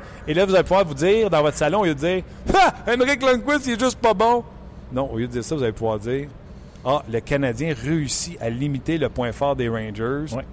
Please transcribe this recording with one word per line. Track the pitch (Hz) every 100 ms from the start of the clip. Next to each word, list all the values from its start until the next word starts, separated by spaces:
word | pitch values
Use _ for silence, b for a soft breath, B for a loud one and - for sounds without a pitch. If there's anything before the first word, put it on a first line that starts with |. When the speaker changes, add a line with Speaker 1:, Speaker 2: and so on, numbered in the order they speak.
| B B -
Speaker 1:
Et |
là, | 156 196
vous |
allez | 185
pouvoir | 160 185 185
vous |
dire, | 139 170 214 214
dans | 165
votre | 147 143
salon, | 151 190
au |
lieu | 190
de | 147
dire, « | 160 185 175 B -
Ah, | 392 349 - -
Henrik | 240 254 285
Lundqvist, | 269 254 220 294 262
il |
est | 226
juste | 254 233
pas | 233
bon. » | 196 220 240 233 - - - -
Non, | 127 135
au | 113
lieu | 123
de |
dire | 120
ça, | 113
vous | 156
allez | 120
pouvoir | 107 113 107
dire, « | 107 131 143 - - B B B 123
Ah, | 143 -
le | 113
Canadien | - 143 135 113 160 135
réussit | 123 165 139 - - 175
à | 117
limiter | 117 143 139 - 165
le | 131
point | - 123
fort | 107 143 135
des | 120
Rangers | 113 110 101 113 139 151
Speaker 2:
Ouais. | 120 -